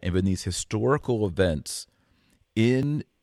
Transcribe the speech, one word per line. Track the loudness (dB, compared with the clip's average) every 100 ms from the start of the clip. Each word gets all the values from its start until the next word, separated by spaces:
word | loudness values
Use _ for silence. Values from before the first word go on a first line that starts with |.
and | 0 2
in | 2
these | 0
historical | -4 -6 -6 -2 0 0 0 -2 0
events | 2 2 0 -6 -12 -12 _ _ _ _ _ _ 2
in | 2 2 0 -4 -6 _